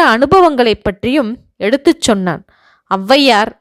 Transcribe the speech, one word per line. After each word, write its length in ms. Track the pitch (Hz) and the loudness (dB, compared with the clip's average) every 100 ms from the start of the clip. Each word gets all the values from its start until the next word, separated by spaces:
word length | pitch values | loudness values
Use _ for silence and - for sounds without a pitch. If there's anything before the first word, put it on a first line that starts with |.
அனுபவங்களை 680 | 320 226 277 370 349 277 247 208 | 2 2 2 2 2 2 0 -2
பற்றியும் 560 | - 196 233 285 226 233 _ _ | -6 -8 -4 -2 -4 -8 _ _
எடுத்துச் 440 | 196 277 311 320 | -4 0 0 0
சொன்னான். 420 | - 202 185 156 - _ _ _ _ | -2 -2 -2 -6 -12 _ _ _ _
ஔவையார் 600 | 196 190 269 277 214 220 - | -8 0 0 2 2 -2 -8